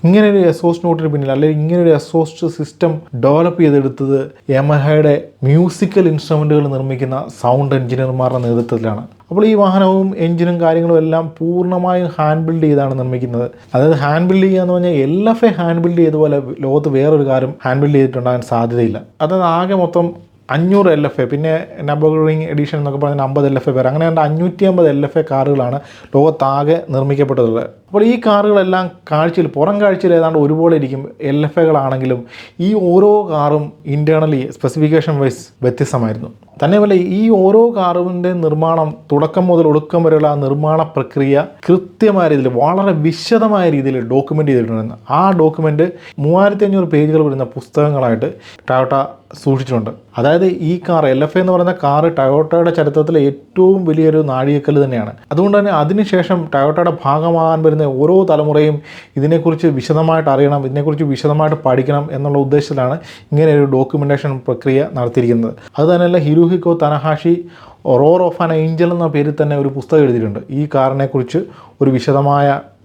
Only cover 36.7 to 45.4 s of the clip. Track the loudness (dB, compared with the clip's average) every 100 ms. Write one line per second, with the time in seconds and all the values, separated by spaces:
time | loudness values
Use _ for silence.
36.7 | 2 4 2 0 0 2 4 4 4 4
37.7 | 2 -2 0 -2 -2 -4 -2 -2 0 0
38.7 | 0 -2 -6 -2 0 0 0 2 4 4
39.7 | 2 0 0 2 2 2 0 -2 -2 0
40.7 | 0 -2 -4 -4 -2 0 0 0 -8 0
41.7 | 0 0 0 0 2 2 2 0 0 0
42.7 | 0 0 0 -2 -4 -2 0 2 0 0
43.7 | 0 -2 -4 -2 -2 -2 -2 0 0 0
44.7 | -4 -6 -12 -4 0 2 2